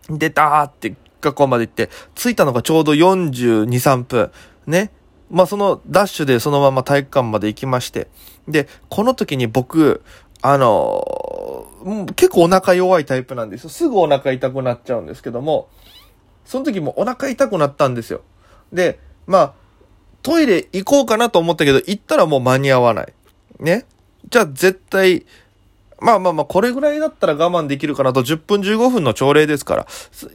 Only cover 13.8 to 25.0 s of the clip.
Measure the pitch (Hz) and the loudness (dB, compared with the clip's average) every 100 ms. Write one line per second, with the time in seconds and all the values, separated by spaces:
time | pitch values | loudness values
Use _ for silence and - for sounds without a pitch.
13.8 | 330 220 160 135 139 127 131 131 127 120 | -2 0 2 0 0 -4 -4 -4 -6 -6
14.8 | - 117 80 - 135 117 147 143 - _ | -6 -8 -8 -14 -12 -8 -4 -4 -4 _
15.8 | - - _ _ _ _ - 254 269 196 | -20 -20 _ _ _ _ -10 -6 -4 -4
16.8 | 143 - 151 151 269 233 262 190 143 - | -6 -4 -4 -4 -6 -2 -2 0 -2 0
17.8 | 143 123 110 80 _ _ _ _ _ 175 | -2 -2 -8 -12 _ _ _ _ _ -2
18.8 | 175 - - _ - 185 143 - _ _ | -2 -2 -14 _ 0 2 2 -4 _ _
19.8 | _ _ _ _ - 330 294 175 - 190 | _ _ _ _ -2 0 2 0 -2 -6
20.8 | 190 277 247 220 233 175 170 175 147 135 | 0 2 2 0 2 0 0 0 2 2
21.8 | 165 202 - 311 170 139 123 131 139 127 | 0 -8 -2 2 2 2 2 0 2 4
22.8 | 120 101 - _ _ _ _ - 156 202 | 4 0 -6 _ _ _ _ -8 -2 -2
23.8 | - _ _ _ - 233 175 135 185 190 | -4 _ _ _ -2 0 0 0 0 0
24.8 | - 190 | -4 0